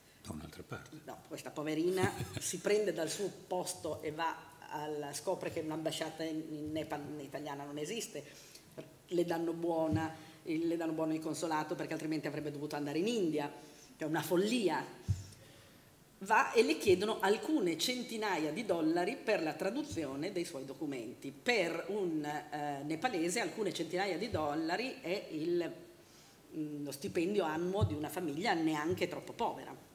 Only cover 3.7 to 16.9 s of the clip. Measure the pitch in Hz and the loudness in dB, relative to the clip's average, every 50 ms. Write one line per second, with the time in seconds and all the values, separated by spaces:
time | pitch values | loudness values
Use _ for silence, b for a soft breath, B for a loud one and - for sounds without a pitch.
3.7 | - - - 156 151 - - 156 151 160 165 160 - - - - - - - - | -6 -4 -4 -4 -4 -2 -4 -6 -2 0 0 0 -2 -4 -10 -16 -18 -18 -12 -8
4.7 | - 151 151 151 151 147 147 143 147 - - 196 180 175 - 170 - 165 160 156 | -6 -4 -4 -2 -4 -4 -4 -4 -6 -4 -2 -2 -2 0 -2 -4 -4 -2 -2 -2
5.7 | 156 160 156 156 147 - 160 156 - - 160 160 156 156 156 - 151 147 151 151 | -2 0 -2 -2 -2 -2 -4 -4 -4 -4 -4 -2 -2 -4 -4 -4 -6 -6 -6 -4
6.7 | 156 156 147 147 151 143 143 143 151 147 139 139 139 139 147 151 143 143 143 143 | -2 -4 -2 -2 -4 -6 -6 -6 -8 -8 -8 -8 -8 -8 -6 -6 -6 -6 -8 -8
7.7 | 143 151 151 160 226 226 - - - 147 135 B B B B B B B B B | -6 -6 -4 -4 -4 -4 -6 -6 -8 -10 -10 B B B B B B B B B
8.7 | - - 143 - - - - - 180 175 170 170 170 165 170 165 165 165 170 175 | -16 -16 -16 -16 -18 -20 -10 0 2 2 4 4 2 0 0 0 -2 0 0 2
9.7 | 165 160 160 156 151 160 160 160 - B B B B B B - 156 160 165 165 | 2 2 2 4 2 2 0 0 -4 B B B B B B -2 0 0 2 2
10.7 | 170 170 165 160 160 156 160 156 156 156 156 160 147 - 180 165 156 151 151 156 | 2 2 0 0 0 0 2 2 0 0 0 -2 -2 -2 0 0 0 0 0 0
11.7 | 175 156 151 - 160 147 151 156 160 151 135 151 139 151 151 151 143 143 147 147 | -2 -4 -2 -4 -4 -4 -2 -2 -2 0 -2 -2 -4 -2 -4 -4 -6 -6 -6 -4
12.7 | 156 147 143 143 143 160 185 226 240 220 180 156 151 147 143 147 - B B B | -4 -2 -2 0 0 2 2 2 2 2 2 2 2 0 0 -2 -6 B B B
13.7 | B B B B B - 160 147 160 160 - - 180 175 196 214 247 247 202 165 | B B B B B -6 -2 0 0 0 2 4 4 4 4 4 4 4 4 4
14.7 | 151 135 131 - - - B B B B B B B B B B B B B B | 2 2 0 -4 -10 -10 B B B B B B B B B B B B B B
15.7 | B B B B B - - - - - 196 190 214 226 - - - 233 240 277 | B B B B B -20 -20 -20 -16 -10 2 4 6 6 6 6 6 6 6 6
16.7 | 311 - - 208 | 6 2 8 6